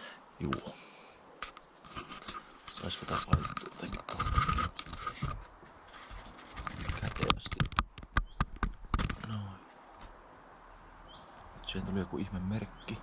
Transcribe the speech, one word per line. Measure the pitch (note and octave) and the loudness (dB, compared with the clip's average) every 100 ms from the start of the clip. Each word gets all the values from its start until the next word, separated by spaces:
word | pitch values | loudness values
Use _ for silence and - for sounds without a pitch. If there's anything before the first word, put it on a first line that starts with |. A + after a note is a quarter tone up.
| - - - - | -10 -12 -14 -2
Juu. | C#2+ - - - - - - - - - - - - - - - - - - - - - - - | 0 0 -2 -10 -14 -16 -18 -18 -16 -8 -8 -8 -16 -18 -12 -10 -8 -10 -6 -8 -8 -14 -10 -4
Saisiko | - - - | -2 -2 2
tää | D#2+ | 2
laittua | - - - - - | 6 6 6 -2 -6
jotenkin | - - - - | -6 -4 -4 -2
tuohon | - - - - - - - - - - - - - - - - - - - - - - - - - - - - - | 2 6 8 8 6 4 2 -4 -4 -4 -2 -2 -2 -6 -14 -16 -16 -16 -14 -10 -10 -10 -12 -10 -6 -4 -2 -2 0
kätevästi? | - - - - - - - - - - - - - - - - - - - - - - A2 | 0 4 8 8 6 6 6 8 6 4 0 2 2 0 0 2 -2 -2 -2 2 2 0 -2
Noin. | A2 G2+ F#2+ - - - - - - - - - - - - - - - - - - - - | -2 -2 -8 -14 -18 -16 -14 -14 -16 -16 -18 -18 -18 -16 -16 -16 -16 -16 -16 -16 -16 -14 -12
Nyt | - | -6
siihen | F#2+ F#2 | -4 0
tuli | G2 | 2
joku | F2 - | 2 0
ihme | G2 F#2+ | 0 0
merkki. | F#2 G#2+ G2+ - - A2 | 2 2 0 -8 -6 -6